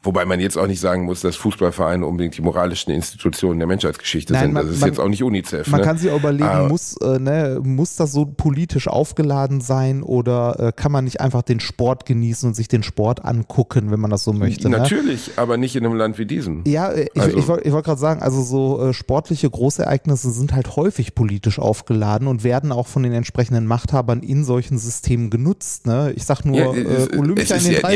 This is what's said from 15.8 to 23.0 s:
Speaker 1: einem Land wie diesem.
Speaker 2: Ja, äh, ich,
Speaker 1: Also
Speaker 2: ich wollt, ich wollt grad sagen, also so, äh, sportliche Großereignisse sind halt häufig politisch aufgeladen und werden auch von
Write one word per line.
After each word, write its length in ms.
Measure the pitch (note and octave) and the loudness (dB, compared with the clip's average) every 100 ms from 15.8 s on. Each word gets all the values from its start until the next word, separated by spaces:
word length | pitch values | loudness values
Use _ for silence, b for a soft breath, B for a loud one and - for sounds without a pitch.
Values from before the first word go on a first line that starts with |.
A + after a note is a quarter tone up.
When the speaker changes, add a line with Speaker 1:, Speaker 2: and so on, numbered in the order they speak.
| A#2 | 0
Speaker 1:
einem 80 | |
Land 240 | A2+ A2 G#2+ | 0 0 -2
wie 80 | G#2+ | -4
diesem. 380 | D3+ A2 D#2 F2+ | -4 -4 -2 0
Speaker 2:
Ja, 240 | D3 F#3+ | 0 0
äh, 180 | - D3 | 0 -2
ich, 80 | - | 2
Speaker 1:
Also 160 | D3+ - | 2 2
Speaker 2:
ich 100 | C#3+ | 2
wollt, 160 | E3+ | 0
ich 80 | D3+ | 2
wollt 140 | D3 D#3 | 0 0
grad 140 | C#3+ | 0
sagen, 240 | D3+ D#3 | 0 0
also 180 | - C3+ | 0 0
so, 460 | B2 C3+ C3+ C3+ C3 | 0 0 0 0 0
äh, 40 | |
sportliche 580 | B2+ - C3 - D#3+ C#3 | -2 0 -2 0 0 0
Großereignisse 800 | A2 C3 - - C3+ - C3+ B2+ | 2 0 2 0 0 2 0 0
sind 200 | A#2 C#3 C3 | -2 0 0
halt 220 | A#2+ - | 0 0
häufig 360 | F3 - A#2+ | 0 0 -4
politisch 460 | - A2 G2+ - - | 0 0 2 0 2
aufgeladen 680 | A2+ G#2+ - A2 G#2 G#2+ C3+ | 0 0 0 0 2 0 0
und 160 | B2 | 0
werden 280 | A#2+ B2 D3 | 2 0 0
auch 160 | A#2+ A#2+ | -2 -2
von 160 | C#3+ | 0